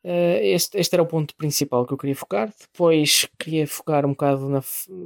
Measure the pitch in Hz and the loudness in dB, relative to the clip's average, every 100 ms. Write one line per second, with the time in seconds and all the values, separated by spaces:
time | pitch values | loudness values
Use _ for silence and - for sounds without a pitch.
0 | 180 175 175 196 202 175 - 202 170 180 | -2 0 2 2 2 0 0 -2 0 2
1 | 165 160 151 - 156 - 143 123 123 135 | 2 0 -4 -4 -4 -2 0 0 0 -4
2 | 139 135 - 202 220 - - - 170 160 | -4 -4 -4 -4 -4 -8 -20 0 4 4
3 | 151 - - _ 160 160 127 - - 147 | 4 2 0 _ -4 -2 -2 -6 -2 0
4 | 143 139 143 139 139 139 - - - 185 | 0 0 0 0 0 -2 -4 -12 -12 -14